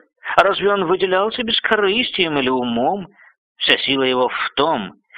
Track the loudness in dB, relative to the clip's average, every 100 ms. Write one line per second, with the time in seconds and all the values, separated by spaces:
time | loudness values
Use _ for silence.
0 | _ _ -2 2 2 2 0 2 2 0
1 | 2 0 0 -2 -2 -2 0 2 2 0
2 | -2 -2 0 0 2 0 0 0 0 -2
3 | -6 _ -20 _ _ -4 0 0 0 0
4 | 2 2 0 -2 -4 0 0 0 -4 -12
5 | _